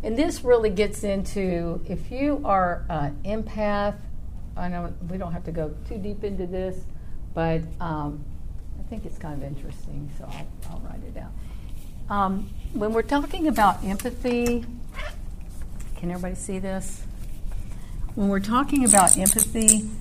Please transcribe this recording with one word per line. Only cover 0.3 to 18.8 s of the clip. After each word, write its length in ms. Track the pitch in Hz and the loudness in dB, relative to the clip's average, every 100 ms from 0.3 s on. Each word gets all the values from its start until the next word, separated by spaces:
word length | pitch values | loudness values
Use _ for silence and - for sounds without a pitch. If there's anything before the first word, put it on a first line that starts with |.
| - | 2
really 260 | 247 240 214 | 6 6 6
gets 340 | 190 202 202 | 4 2 2
into, 760 | 202 196 185 202 190 175 170 175 - | 0 0 0 0 2 2 0 -2 -2
if 240 | 185 - | -2 -4
you 320 | 247 285 285 - | 0 2 2 4
are 400 | 196 180 170 - | 4 4 0 -2
an 300 | 160 143 143 190 | 0 0 -2 -2
empath, 720 | 220 208 208 208 202 202 208 - - - - - - | -2 -2 0 2 2 0 -2 -6 -6 -6 -6 -6 -2
I 140 | 180 | -2
know 240 | 175 170 165 170 | -2 -4 -6 -4
we 80 | 185 | -4
don't 160 | 180 | -4
have 100 | 170 | -4
to 80 | 165 | -4
go 240 | 165 156 156 - | -2 -4 -4 -6
too 80 | 226 | -4
deep 260 | 196 196 | -4 -2
into 240 | 208 190 180 | -2 -2 -2
this, 300 | 185 185 185 - - - - - | -2 -2 -2 -4 -6 -6 -6 -4
but, 280 | 170 165 165 165 - | 0 2 2 -2 -4
um, 420 | 170 156 147 147 - - - - - - | -2 -2 -2 -4 -6 -6 -6 -8 -6 -6
I 40 | - | -6
think 160 | 226 196 | -6 -6
it's 120 | - | -6
kind 240 | 165 143 | -6 -6
of 60 | 139 | -4
interesting, 600 | - - 139 - 143 147 - | -6 -6 -6 -6 -4 -6 -6
so 80 | - | -8
I'll, 220 | - 147 - - | -8 -8 -6 -6
I'll 80 | 165 | -6
write 240 | - - | -6 -6
it 100 | - | -8
down. 200 | - - - - - - - - - - | -8 -8 -8 -8 -8 -8 -8 -8 -8 -2
Um, 400 | 202 190 190 - - - | 2 2 2 -2 -6 -4
when 200 | - 208 | -2 2
we're 80 | 226 | 2
talking 480 | 226 285 294 370 311 | 2 2 2 2 2
about 340 | 233 208 190 | 6 6 6
empathy, 840 | 190 196 247 247 247 240 240 240 233 - - - - - - - - - - - - - | -2 -2 -2 -2 0 2 2 0 -2 -8 -8 -6 -6 -6 -8 -8 -8 -6 -6 -6 -4 -4
can 120 | 175 | -4
everybody 260 | 180 180 180 | -4 -4 -4
see 240 | - 190 | -4 -4
this? 440 | 190 190 - - - - - - - - - - - - - - | -2 -2 -4 -4 -6 -6 -6 -4 -4 -2 -4 -6 -6 -2 -2 2
When 120 | 202 | 2
we're 120 | 196 | 2
talking 440 | 202 240 285 285 | 4 2 4 4